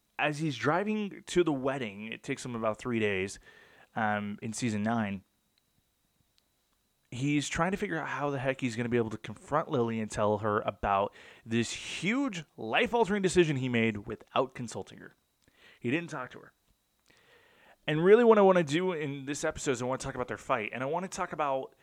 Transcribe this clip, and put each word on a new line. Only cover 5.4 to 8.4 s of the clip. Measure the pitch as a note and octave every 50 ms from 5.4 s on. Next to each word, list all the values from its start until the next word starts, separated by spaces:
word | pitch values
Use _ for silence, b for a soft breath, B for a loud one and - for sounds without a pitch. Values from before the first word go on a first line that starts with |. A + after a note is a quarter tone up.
| _ _ _ _ _ _ _ _ _ _ _ _ _ _ _ _ _ _ _ _ _ _ _ _ _ _ _ _ _ _ _ _ _ _ B2+
He's | A#2+ C3+ D3 D3 D3 C#3 -
trying | - - E3 F#3 G3+
to |
figure | - G#3+ F#3+ E3 D#3+
out | C#3
how | - - C#3 C#3+ C#3+
the | C#3
heck | C3